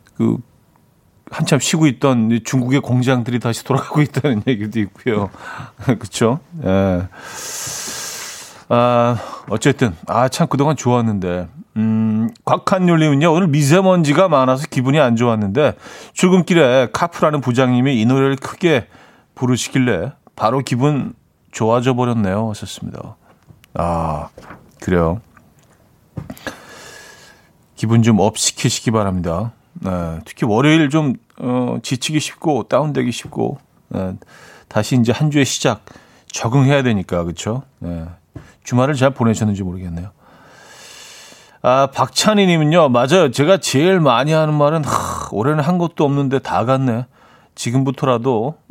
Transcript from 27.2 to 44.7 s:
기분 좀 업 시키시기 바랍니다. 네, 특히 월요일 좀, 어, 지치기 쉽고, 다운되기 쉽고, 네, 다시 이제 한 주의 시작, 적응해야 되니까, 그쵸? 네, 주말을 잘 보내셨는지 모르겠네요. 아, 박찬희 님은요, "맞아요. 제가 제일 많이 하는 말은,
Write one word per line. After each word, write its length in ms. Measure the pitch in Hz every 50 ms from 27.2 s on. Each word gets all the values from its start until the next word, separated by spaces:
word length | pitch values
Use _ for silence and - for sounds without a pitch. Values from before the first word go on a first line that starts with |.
| - - - _ _ _ _ _ _ _ _
기분 260 | - - 110 117 117
좀 160 | 113 117 110 95
업 180 | 95 113 110 -
시키시기 520 | - - - - - 123 - - - 127
바랍니다. 640 | 110 110 104 98 92 92 85 87 82 87 113 117 - _ _ _ -
네, 160 | - - 95 90 90 85 82 82 82 -
특히 220 | - - - 160
월요일 420 | 120 104 113 139 151 156 165 156 139
좀, 260 | 139 160 151 135 117 - _ _ _ -
어, 380 | - 127 123 127 123 120 120 123
지치기 360 | - - 135 123 - - 156 151
쉽고, 460 | - - - - - 165 147 117 101
다운되기 480 | - 123 123 147 151 139 135 123 123
쉽고, 460 | 113 - - - - - 117 120 139 - _ _ _ _ _ -
네, 260 | - 98 95 92 95 101 - _ - - - - - - _ -
다시 280 | - 110 107 - 139 127
이제 140 | 113 113
한 180 | 117 - 151 151
주의 140 | 143 147 135
시작, 400 | - - - - 139 110 - - - - - - _ _ _ _ _
적응해야 540 | - - - 117 117 143 131 135 143 143
되니까, 420 | 131 123 110 98 87 - 90 87 85
그쵸? 380 | 85 82 - - 104 110 135 - _ _ -
네, 260 | - 87 87 85 82 85 90 _ _ _ - - - - _ _ -
주말을 300 | - 127 120 127 143 156
잘 160 | 127 131 139
보내셨는지 520 | 131 - 123 113 110 - 113 107 101 95
모르겠네요. 480 | 98 90 87 92 92 87 82 85 92 98 - _ _ _ - _ - - - - - - - - - - - - - - - - - - - - - - _ _
아, 260 | - 123 127 135 139 139
박찬희 540 | - - 131 127 - - - 214 214 202 196
님은요, 420 | 185 170 160 151 147 160 180 160 139
"맞아요. 420 | 123 120 123 131 165 190 165 135
제가 280 | 113 - 143 165 196 165
제일 420 | - - - 131 156 185 190 185
많이 320 | 156 139 117 117 135 151
하는 220 | 160 156 156 151 151
말은, 300 | 147 147 147